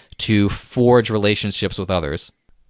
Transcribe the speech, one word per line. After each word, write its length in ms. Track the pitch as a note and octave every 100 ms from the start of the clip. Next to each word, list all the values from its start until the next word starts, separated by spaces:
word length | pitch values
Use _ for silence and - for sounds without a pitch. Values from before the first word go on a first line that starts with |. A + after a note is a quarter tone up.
| _ -
to 320 | - G#2+ G2+
forge 580 | - - - B2 B2 A2
relationships 720 | A2 G#2 G#2 G#2 F#2+ G2 -
with 120 | F#2
others. 400 | F#2 D2+ D2 - _ _ _